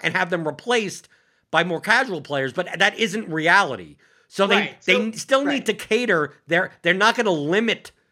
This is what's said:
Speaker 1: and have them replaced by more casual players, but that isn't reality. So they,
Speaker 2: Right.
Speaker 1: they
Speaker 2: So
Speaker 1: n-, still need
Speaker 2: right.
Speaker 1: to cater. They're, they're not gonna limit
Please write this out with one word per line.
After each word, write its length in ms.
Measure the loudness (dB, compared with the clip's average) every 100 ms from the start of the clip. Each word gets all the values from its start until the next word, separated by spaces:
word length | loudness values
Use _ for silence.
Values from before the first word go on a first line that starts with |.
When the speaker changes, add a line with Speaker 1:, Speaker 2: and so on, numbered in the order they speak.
Speaker 1:
and 100 | -2
have 160 | -2 -2
them 160 | -2 -4
replaced 600 | -6 -2 -2 -2 -8 -18 _ _ _ _
by 140 | -2
more 160 | 0 -2
casual 400 | 0 2 0 -4
players, 320 | -6 -4 -4
but 160 | -4 -6 0
that 180 | 0 0
isn't 280 | -4 -4 -6
reality. 680 | -2 4 4 4 -2 -12 -20 _ _ _
So 180 | 0 2
they, 80 |
Speaker 2:
Right. 280 | 2 0 -6
Speaker 1:
they 100 | 0
Speaker 2:
So 100 | 2
Speaker 1:
n-, 100 | 0
still 300 | -6 0 0
need 40 | 2
Speaker 2:
right. 180 | -2 -2
Speaker 1:
to 80 |
cater. 600 | -6 -2 -2 2 0 -2 -6 -2
They're, 240 | -2 -2 -4
they're 120 | 0
not 220 | 4 4 2
gonna 160 | 0
limit 580 | 0 0 0 0 -2 -8 _ _